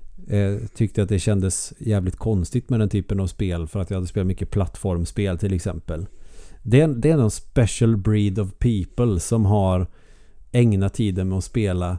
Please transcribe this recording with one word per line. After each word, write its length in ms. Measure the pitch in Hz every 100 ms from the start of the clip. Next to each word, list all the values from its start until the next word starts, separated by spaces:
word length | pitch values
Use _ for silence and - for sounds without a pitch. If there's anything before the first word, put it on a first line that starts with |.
| - - -
eh, 260 | 101 98 101 117 -
tyckte 260 | 110 -
att 60 | 98
det 100 | 98
kändes 540 | 110 101 92 - - -
jävligt 380 | 113 101 92 -
konstigt 540 | 113 104 82 123 -
med 100 | 117
den 80 | 104
typen 320 | 104 - 98
av 60 | 92
spel 400 | - 98 85 80
för 140 | 101
att 100 | 87
jag 60 | 95
hade 100 | 90
spelat 200 | 107 92
mycket 240 | 92 92
plattformspel 880 | 101 90 - 98 85 85 - 98 87
till 140 | 101
exempel. 520 | 92 95 80 - 80 98 - - - - - 107
Det 120 | 127
är, 80 | 160
det 220 | 120 147
är 60 | 160
någon 140 | 110
special 680 | - - - 110 - 117 110
breed 420 | 110 107 101 95
of 100 | 98 -
people 640 | 120 104 85 - 120 90
som 240 | - 113 101
har 400 | 104 92 90 90 - - - - - -
ägnat 420 | 123 120 98 98
tiden 340 | - 107 92 92
med 100 | 95
att 60 |
spela 540 | - 117 101 90 87